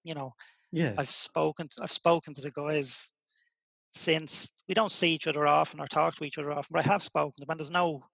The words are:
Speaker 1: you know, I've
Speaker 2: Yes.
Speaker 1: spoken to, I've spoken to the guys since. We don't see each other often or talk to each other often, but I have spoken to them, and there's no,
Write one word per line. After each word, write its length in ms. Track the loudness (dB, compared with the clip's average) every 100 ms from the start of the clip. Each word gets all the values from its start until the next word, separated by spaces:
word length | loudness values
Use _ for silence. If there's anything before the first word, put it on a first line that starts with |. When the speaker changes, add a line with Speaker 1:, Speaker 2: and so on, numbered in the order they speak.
Speaker 1:
you 120 | -10
know, 180 | -8 -10 -12 -20 _ _ 0 0 0
I've 140 | -2
Speaker 2:
Yes. 0 |
Speaker 1:
spoken 580 | -2 0 0 0 -2 -8
to, 140 | -10
I've 80 | -6
spoken 420 | 0 4 2 0
to 60 | -10
the 100 | -10
guys 640 | -6 -2 -2 -2 -4 -6 _ _ _ _ _ _ _ _
since. 580 | -4 0 0 0 -4 -4 _ -4
We 60 |
don't 160 | 0 2
see 220 | 4 2
each 120 | 2 -2
other 180 | 2 4
often 320 | 6 4 -2
or 60 | -2
talk 300 | 0 0 0
to 80 |
each 140 | -8 -6
other 120 | -6
often, 200 | -6 -2
but 120 | 0
I 40 | 2
have 120 | 2
spoken 300 | 2 0 -2 -4
to 40 |
them, 80 | -8
and 100 | -6
there's 100 | -2
no, 340 | 2 2 0 -8